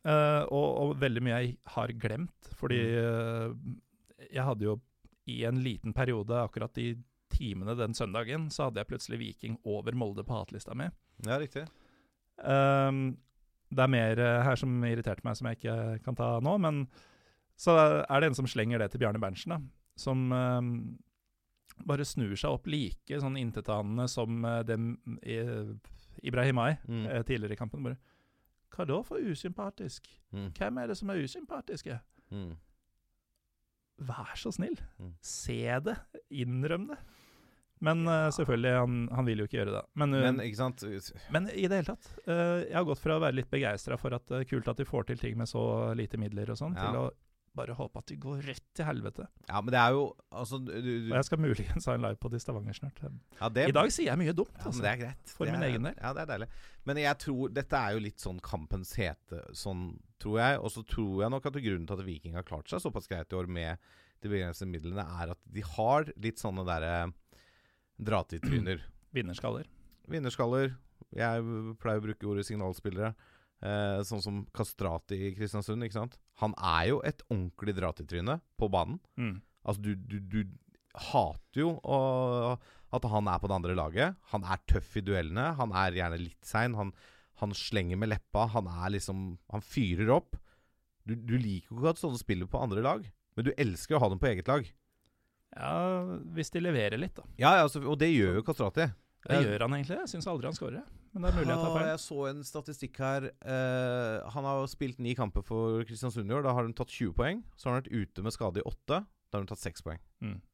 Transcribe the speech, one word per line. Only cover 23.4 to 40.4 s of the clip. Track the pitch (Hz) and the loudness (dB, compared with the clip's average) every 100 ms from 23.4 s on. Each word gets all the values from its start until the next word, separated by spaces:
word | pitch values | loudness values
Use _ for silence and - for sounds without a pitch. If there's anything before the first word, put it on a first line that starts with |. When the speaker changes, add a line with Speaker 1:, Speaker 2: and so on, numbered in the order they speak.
| 120 107 104 107 101 117 123 | -4 -4 -2 -2 0 0 0
Speaker 1:
som, | - 113 117 117 | -2 -2 0 0
eh, | 117 | 0
dem, | 113 113 117 120 - 117 | 0 0 -2 -4 -10 -10
eh, | 120 113 120 113 107 107 - - - - | -6 -4 -2 -4 -6 -10 -14 -20 -20 -6
Ibrahimai, | 131 123 127 131 120 156 - | -2 2 4 4 2 2 -4
Speaker 2:
Mm. | 117 110 | -4 0
Speaker 1:
eh, | 120 | -2
tidligere | 117 123 104 | 0 -2 -2
i | 104 | -4
kampen. | 113 117 | -6 -6
Bare, | 127 131 _ _ _ _ _ _ _ | -6 -6 _ _ _ _ _ _ _
«Hva | - 170 | -6 -2
da | 156 | -2
for | 247 - | -2 -4
usympatisk? | 247 151 175 180 202 - 185 - - - _ | -2 -4 -6 -6 -8 -8 -10 -10 -20 -20 _
Speaker 2:
Mm. | 98 98 | -8 -8
Speaker 1:
Hvem | - 196 247 | -4 -4 -2
er | 240 | -4
det | 196 | -4
som | 202 | -2
er | 190 | -2
usympatiske?» | 135 359 311 294 - - - 117 - _ _ | -4 -6 -10 -10 -8 -10 -8 -10 -12 _ _
Speaker 2:
Mm. | 104 90 82 - _ _ _ _ _ _ _ _ _ _ _ _ - | -10 -8 -12 -18 _ _ _ _ _ _ _ _ _ _ _ _ -12
Speaker 1:
Vær | 131 120 113 - | -10 -8 -10 -8
så | 233 | -6
snill. | - 196 339 - - | -4 -4 -4 -8 -12
Speaker 2:
Mm. | 92 87 | -14 -12
Speaker 1:
Se | - - - 117 117 123 | -12 -8 -6 -4 -2 -2
det! | 147 - - - _ | -2 -6 -10 -20 _
Innrøm | 139 123 127 147 170 247 | -4 -2 0 0 -2 -4
det! | 294 - - - - _ _ _ _ | -12 -14 -20 -20 -20 _ _ _ _
Men, | 156 165 165 | 2 4 4
Speaker 2:
Ja. | 160 156 | 4 4
Speaker 1:
eh, | |
selvfølgelig, | 143 135 117 127 127 | 2 2 4 4 4
han, | 123 120 117 | 4 2 0
han | 120 123 | 2 2
vil | 107 | 2
jo | 107 | 0
ikke | 117 101 | 0 0
gjøre | |
det. | 101 - 147 | -2 -4 0
Men, | 147 | 2
eh, | 135 127 | 6 4
Speaker 2:
Men, | |
ikke | 131 | 4